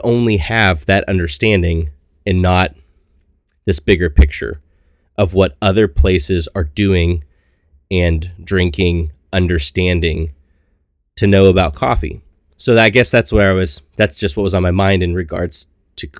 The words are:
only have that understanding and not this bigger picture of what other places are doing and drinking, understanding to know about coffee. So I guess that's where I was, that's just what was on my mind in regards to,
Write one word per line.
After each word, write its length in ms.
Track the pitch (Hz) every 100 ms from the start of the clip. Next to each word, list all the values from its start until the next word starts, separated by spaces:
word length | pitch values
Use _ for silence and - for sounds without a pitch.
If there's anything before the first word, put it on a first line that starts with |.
only 320 | 117 120 117 101
have 500 | - 113 101 82 -
that 220 | 98 -
understanding 840 | 95 82 - 110 101 87 82 78 - _ _ 101
and 140 | 92
not 340 | 90 92 92 - _ _ _ _ _ _ _ _
this 160 | - 87
bigger 300 | - 95 87
picture 500 | - 71 - 53 - _ _ _ _ _ -
of 180 | 95
what 220 | 95 92 -
other 280 | 98 98 101
places 600 | - 95 92 - 90 80
are 100 | 98
doing 600 | 76 - 98 92 85 85 - _ _ _ _ _ -
and 420 | 92 87 82 87 -
drinking, 680 | - 95 90 80 90 85 80 - _
understanding 1000 | 95 87 85 - - 90 87 80 78 82 - _ _ _ _ _ _ _ -
to 100 | 101
know 200 | 98 95
about 280 | 92 85
coffee. 480 | - 127 123 - - - _ _ -
So 220 | - 113
I 100 | 113
guess 220 | 117 120
that's 220 | 120 110
where 180 | 110 98
I 40 |
was, 280 | 92 92 - - -
that's 220 | 107 -
just 180 | 101 -
what 60 |
was 120 | 98
on 80 | 92
my 80 | 90
mind 320 | 90 98 95
in 120 | 90
regards 540 | 87 82 90 87 - - _ _ -
to, 120 | - -